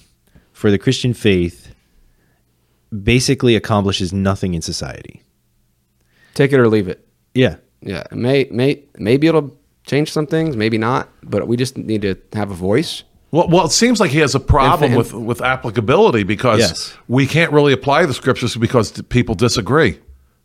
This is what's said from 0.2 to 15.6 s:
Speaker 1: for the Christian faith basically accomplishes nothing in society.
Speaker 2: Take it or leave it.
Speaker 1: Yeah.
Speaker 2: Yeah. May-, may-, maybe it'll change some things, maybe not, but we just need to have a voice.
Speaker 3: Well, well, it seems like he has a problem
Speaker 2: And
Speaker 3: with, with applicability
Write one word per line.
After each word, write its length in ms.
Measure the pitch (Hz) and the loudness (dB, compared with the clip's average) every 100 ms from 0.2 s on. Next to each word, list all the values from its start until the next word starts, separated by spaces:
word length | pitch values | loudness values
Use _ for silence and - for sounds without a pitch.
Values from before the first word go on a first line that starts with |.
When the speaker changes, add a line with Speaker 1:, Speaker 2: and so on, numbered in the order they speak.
| _ _ _ | _ _ _
Speaker 1:
for 200 | _ 110 | _ 0
the 60 | 98 | 0
Christian 360 | - 127 127 | 0 -2 -2
faith 600 | 113 110 95 87 - - - _ _ _ _ _ _ _ _ _ _ _ 104 | 0 2 2 0 -6 -20 -20 _ _ _ _ _ _ _ _ _ _ _ -6
basically 520 | 101 123 127 135 123 107 | 0 2 2 0 2 2
accomplishes 580 | - 104 98 - 92 | 2 0 0 -2 -4
nothing 400 | 98 95 95 95 | -2 -2 -2 -4
in 80 | 85 | -4
society. 600 | 82 82 131 - - - _ _ _ _ _ _ _ _ _ _ _ | -6 -10 -10 -14 -18 -20 _ _ _ _ _ _ _ _ _ _ _
Speaker 2:
Take 200 | - 139 | 0 2
it 60 | 139 | 4
or 80 | 117 | 4
leave 200 | 107 90 | 2 0
it. 180 | - _ _ _ | -8 _ _ _
Speaker 1:
Yeah. 240 | 127 123 82 _ _ | 0 0 -2 _ _
Speaker 2:
Yeah. 220 | - 90 - | -10 -10 -10
May-, 360 | 107 123 139 - | -4 0 0 0
may-, 320 | 113 135 147 _ - | -2 -2 -2 _ -6
maybe 300 | 95 135 160 | 0 2 2
it'll 280 | 160 139 - _ _ - | 0 -2 -10 _ _ -4
change 260 | 143 151 | -2 -2
some 140 | 156 151 | -4 -2
things, 300 | 160 160 117 | -2 -2 -2
maybe 220 | 110 113 | -2 0
not, 320 | 113 135 - _ | 0 -2 -6 _
but 260 | - 104 104 | -6 -4 -2
we 100 | 123 | -2
just 200 | 127 113 | -2 -6
need 240 | 104 110 | -6 -4
to 120 | 98 92 _ | -4 -6 _
have 160 | 107 101 | -8 -8
a 60 | 90 | -6
voice. 480 | 92 117 160 - - _ _ | -2 -2 -2 -10 -16 _ _
Speaker 3:
Well, 180 | 151 180 | -2 2
well, 160 | 170 165 | 2 2
it 60 | |
seems 280 | - 240 233 | 2 2 2
like 120 | 185 | 0
he 80 | 147 | 2
has 160 | 143 131 | 0 0
a 40 | |
problem 520 | - 147 135 165 143 | 2 2 4 2 2
Speaker 2:
And 60 | 120 | 2
Speaker 3:
with, 160 | 113 | 0
with 280 | 107 113 117 | -4 -6 -4
applicability 800 | 123 131 | -2 -4